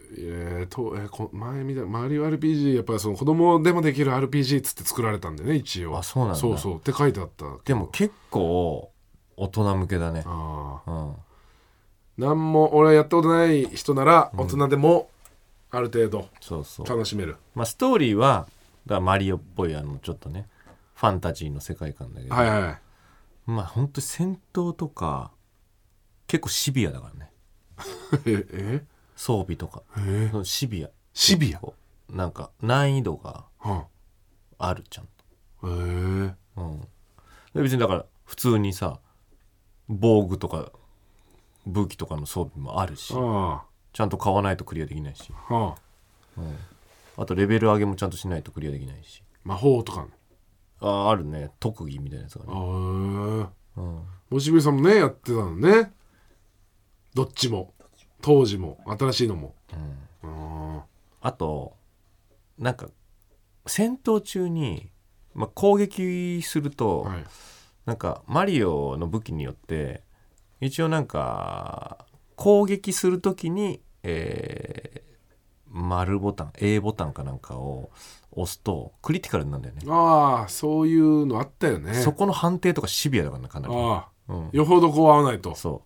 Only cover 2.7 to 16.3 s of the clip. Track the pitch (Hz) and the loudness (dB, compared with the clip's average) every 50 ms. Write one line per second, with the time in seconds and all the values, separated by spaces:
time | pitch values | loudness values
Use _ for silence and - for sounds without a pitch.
2.7 | 131 120 107 - 113 104 101 107 98 - - 147 156 165 170 175 170 165 151 175 | 2 2 2 0 -2 -2 -2 -2 -4 0 2 2 4 6 6 6 6 6 6 4
3.7 | 175 175 160 156 131 143 147 135 127 131 135 127 139 147 135 123 143 135 135 - | 4 4 2 2 2 2 2 2 2 2 0 0 0 0 2 2 2 0 0 -2
4.7 | - - - - - - 117 110 104 95 87 85 78 73 82 127 160 143 - - | -6 -8 -6 -6 -4 -2 -2 -2 -2 -2 -4 -8 -8 -6 -2 -2 0 -2 -2 -4
5.7 | - 92 87 82 76 87 92 - - 131 123 104 - 147 135 117 107 - - 101 | -6 -6 -6 -4 -4 -6 -6 -4 0 0 0 0 0 0 0 0 0 0 -2 -4
6.7 | 87 80 - 143 131 - 143 139 101 98 87 82 - - 78 71 69 64 - - | -6 -4 -4 -2 0 2 4 2 2 2 -4 -10 -10 -12 -12 -12 -12 -8 -4 -2
7.7 | 135 110 87 - - - 208 208 - - _ _ - 107 90 82 87 90 87 82 | 0 0 -2 -2 -2 0 0 0 0 -4 _ _ -2 0 0 2 2 2 0 0
8.7 | 73 - - - _ _ _ _ _ _ _ _ _ - 98 95 - 110 107 101 | -2 -4 -8 -12 _ _ _ _ _ _ _ _ _ -8 -8 -4 0 0 2 2
9.7 | 98 95 90 87 98 87 85 85 82 80 80 85 85 82 80 78 76 76 73 71 | 2 0 0 0 -2 -2 -2 -2 -4 -4 -6 -6 -8 -8 -8 -8 -8 -8 -8 -10
10.7 | 69 76 - - 82 80 78 73 73 - - _ _ _ _ _ _ _ _ _ | -12 -12 -10 -8 -8 -6 -6 -8 -10 -12 -16 _ _ _ _ _ _ _ _ _
11.7 | _ _ _ _ _ _ _ _ _ - 123 143 156 160 160 160 156 156 156 151 | _ _ _ _ _ _ _ _ _ -4 0 0 2 2 2 4 6 6 6 8
12.7 | 147 151 156 156 156 151 151 151 175 170 156 165 165 165 170 165 156 143 127 113 | 8 8 10 10 10 8 8 6 4 4 6 6 6 6 6 6 4 4 2 0
13.7 | - - - - 139 135 135 151 170 165 147 - - 98 131 90 127 143 143 135 | -4 -4 -2 0 0 4 6 8 8 8 8 6 2 -4 -4 -2 0 2 2 4
14.7 | 143 143 139 160 175 - - - _ _ - - _ _ _ _ _ _ _ _ | 4 6 6 6 6 6 4 -2 _ _ -20 -20 _ _ _ _ _ _ _ _
15.7 | - 123 120 117 110 117 113 107 107 101 90 - | -4 -4 -4 0 2 2 2 2 0 -2 -6 -8